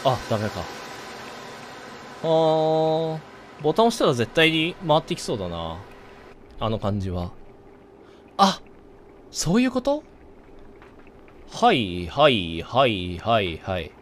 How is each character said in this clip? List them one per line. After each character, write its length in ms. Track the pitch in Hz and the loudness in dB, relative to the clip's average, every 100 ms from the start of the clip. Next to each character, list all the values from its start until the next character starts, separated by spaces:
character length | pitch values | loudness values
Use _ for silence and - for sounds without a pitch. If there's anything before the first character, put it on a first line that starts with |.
あ、 160 | 135 127 - | 0 -2 -2
ダ 80 | 110 | -4
メ 100 | 107 | -2
か。 120 | 95 85 - - - - - - - - - - - - - - - | -6 -10 -12 -14 -16 -16 -16 -16 -16 -16 -16 -16 -18 -18 -18 -18 -6
あ 20 | 160 | 2
ー、 920 | 160 160 160 156 160 160 160 160 160 - - - - | 4 4 4 2 2 2 2 0 -4 -10 -20 -20 -4
ボ 120 | 151 | 0
タ 100 | 156 | 4
ン 40 | 233 | 4
押 40 | |
し 60 | 233 | 4
た 80 | 226 | 2
ら 80 | |
絶 200 | 123 113 | 2 0
対 180 | - 160 | 4 4
に 240 | 160 160 175 170 | 4 -2 -4 2
回 120 | 151 | 2
っ 40 | |
て 120 | 156 170 | 2 -6
き 60 | |
そ 140 | - 127 | -4 -4
う 20 | |
だ 120 | 90 | -4
な。 280 | 85 82 85 101 - - - - - - - | -6 -6 -8 -14 -20 -20 -20 -20 -20 -20 -6
あ 100 | 110 | -4
の 80 | 107 | -2
感 220 | 104 104 | -2 -2
じ 100 | 95 | -4
は。 220 | 90 87 - - - - - - - - - - - | -4 -6 -10 -20 -20 -20 -20 -20 -20 -20 -20 -16 2
あ、 240 | 196 - - - - - - - - | 2 2 -12 -20 -20 -20 -20 -20 -16
そ 240 | - 151 202 | -6 2 2
う 60 | |
い 40 | 254 | 2
う 60 | |
こ 100 | 247 | 0
と？ 220 | 254 294 - - - - - - - - - - - - - - - | 0 -2 -4 -20 -20 -20 -20 -20 -20 -20 -20 -20 -20 -20 -20 -20 -16
は 220 | - 240 | 2 4
い、 320 | 170 101 87 85 | 4 0 -4 -6
は 240 | 139 151 | 4 6
い、 320 | 117 85 82 | 6 0 -6
は 240 | - 123 135 | -2 2 4
い、 320 | 104 90 87 | 2 -4 -6
は 240 | 104 113 | 0 2
い、 160 | 95 78 | 2 -4
は 220 | - 92 | -6 -6
い。 120 | 76 - | -6 -14